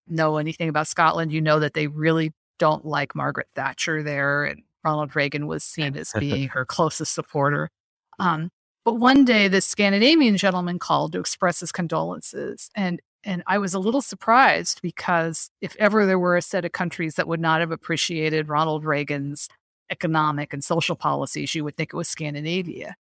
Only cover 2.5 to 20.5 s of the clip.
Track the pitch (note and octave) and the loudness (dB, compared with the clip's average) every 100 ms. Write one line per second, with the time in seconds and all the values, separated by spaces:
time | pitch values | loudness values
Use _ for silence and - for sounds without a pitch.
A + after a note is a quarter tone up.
2.5 | - D#3 D#3 D#3 D3 C#3 D3+ C#3+ B2+ - | 0 2 2 -2 -4 -4 -4 -4 -4 -8
3.5 | - C3+ - - D#3 D3+ C#3+ C#3+ C#3+ C#3+ | -6 -6 -4 -4 -4 -4 -2 0 0 -2
4.5 | D3 _ _ D#3+ D3+ D3 D3+ C#3+ D3 D3 | -6 _ _ -2 -2 -2 -2 -2 -2 -4
5.5 | D#3 - - C#3+ C#3+ - G#2+ C#3+ C3+ C3+ | -6 -6 -4 -4 -4 -6 -4 -2 0 -2
6.5 | C3+ B2+ - D#3+ - D3+ - - D3 C#3 | -4 -4 0 0 0 -6 -6 -4 0 0
7.5 | C#3+ D#3 - _ _ _ - F#3+ D#3 E3+ | 0 -2 -8 _ _ _ -2 0 0 -4
8.5 | - _ _ A#3 A#3 B3 C4+ B3+ A3 G3 | -10 _ _ -2 2 6 8 6 6 4
9.5 | F#3+ - - G3+ G3 B3+ E4 B3 G3 G3 | 4 2 2 2 4 6 6 6 4 2
10.5 | F3+ F3 F3 - D3 D#3 F#3 F3 - F3+ | 0 -2 -4 0 0 0 -4 -6 -2 0
11.5 | - E3+ - E3+ D#3+ E3 D#3+ - - C3+ | 0 -4 -4 -2 -2 -2 -6 -8 -8 -8
12.5 | - - G#3+ F#3 F3 - _ G#3+ F3 - | -8 -10 -4 -4 -4 -10 _ -8 -6 -2
13.5 | G3+ G3 F#3+ G3 C4+ - G3 - A#3+ B3 | 0 0 0 0 0 -2 -4 4 6 6
14.5 | D#3+ F3 - F3 - - F3 E3 D#3+ - | 4 0 -4 -6 -6 0 0 0 -4 -8
15.5 | _ F#3+ - G#3 G#3+ G3 F#3+ F3 F3 - | _ -12 0 2 4 4 4 2 0 0
16.5 | F#3+ E3+ - F3 - D#3+ D#3+ D#3+ E3 E3 | -4 -4 -4 -4 -4 -4 -2 -2 0 2
17.5 | D#3+ E3 E3 - D#3+ - E3 D#3 D#3 D3+ | 2 0 -4 -4 -4 -2 -2 0 0 0
18.5 | D3+ D#3+ D#3 D#3 D3 C#3+ C#3+ C#3 D3 - | 0 0 0 -2 -2 -2 -4 -6 -6 -10
19.5 | _ _ _ - F#3 E3+ D#3+ D3+ C#3+ D3 | _ _ _ -12 -4 0 2 2 -2 -6